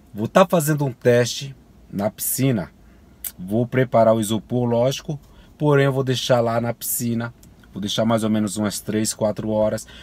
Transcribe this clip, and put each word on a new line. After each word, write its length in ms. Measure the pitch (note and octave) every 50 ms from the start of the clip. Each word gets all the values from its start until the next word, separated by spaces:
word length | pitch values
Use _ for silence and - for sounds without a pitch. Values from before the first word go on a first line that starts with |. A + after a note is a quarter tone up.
| _ _ -
Vou 160 | G2+ G#2+ A2+
tá 180 | - F#3 F#3+ F#3
fazendo 360 | - F3 D3+ D3 D#3 C#3+ D3
um 80 | C3+ A2+
teste 600 | - - B2+ A#2+ A#2+ B2 A#2 - - C#3+ C3+ C3+ - - - - - - -
na 180 | - G2 G2+ G#2+
piscina. 640 | - - - - - - B2+ C3+ B2 G#2 E2 - - _ - - - - - - - _ - - - -
Vou 300 | F2+ F#2 G#2 A2+ B2 A#2+
preparar 480 | - B2 C3 B2 - A#2 A2+ A2+ A2+
o 60 | A2+
isopor, 420 | G#2+ G2 A2+ G#2+ - - A#2+ B2 B2
lógico. 560 | A#2+ A#2+ A#2 A#2+ C3 C#3 - - - D#3 C#3+ - - - - - - - -
Porém, 300 | D3+ D3 C#3+ C#3 C#3 C#3
eu 60 | C3
vou 120 | C3+ C3+
deixar 340 | C3 B2+ A#2+ - - C3 A#2+
lá 220 | A#2 A#2 A#2 A#2
na 120 | A#2 A#2+ A#2
piscina. 600 | - - - - - B2 A#2 A#2 A2+ A#2 A#2+ - - - - - - - - -
Vou 80 | G2
deixar 240 | G2 G2+ - - A2+
mais 180 | A2+ A#2 A2+ G#2+
ou 60 | A2
menos 260 | G#2+ G#2+ G#2+ G#2 -
umas 240 | G#2+ G#2+ G#2 F#2 -
três, 340 | - - G2+ G#2+ A2 G#2+ -
quatro 360 | - A2 G#2+ G#2 - G#2+ G#2+
horas. 360 | G#2+ G#2+ G#2+ G#2+ A2 A2 - - - -